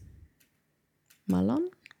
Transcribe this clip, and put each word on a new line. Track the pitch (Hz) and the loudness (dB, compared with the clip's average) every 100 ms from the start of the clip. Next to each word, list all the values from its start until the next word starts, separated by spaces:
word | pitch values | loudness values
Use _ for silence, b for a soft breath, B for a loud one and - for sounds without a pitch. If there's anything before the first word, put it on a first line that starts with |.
| - - - _ _ _ _ _ _ _ _ _ - | -20 -20 -20 _ _ _ _ _ _ _ _ _ -2
Malan? | 185 196 277 359 - - - | 0 2 0 -2 -8 -20 -20